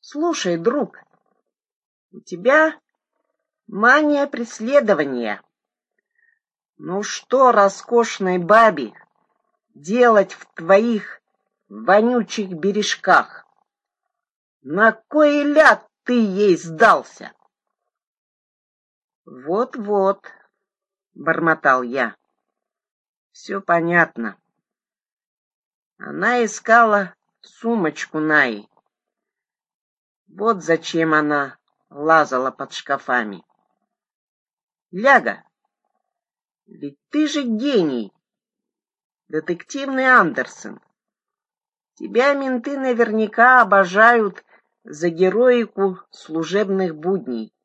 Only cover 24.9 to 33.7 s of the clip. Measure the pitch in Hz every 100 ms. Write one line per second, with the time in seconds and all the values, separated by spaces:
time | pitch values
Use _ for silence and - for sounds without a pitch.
24.9 | _ _ _ _ _ _ _ _ _ _
25.9 | _ - 147 202 247 226 - - 226 226
26.9 | 208 185 _ _ _ _ _ 233 233 160
27.9 | 151 - 156 156 151 131 107 104 _ _
28.9 | _ _ _ _ _ _ _ _ _ _
29.9 | _ _ _ _ 180 214 208 165 165 -
30.9 | 165 160 151 147 147 139 - _ _ _
31.9 | 139 151 160 147 131 131 127 135 - -
32.9 | 139 - 123 107 95 _ _ _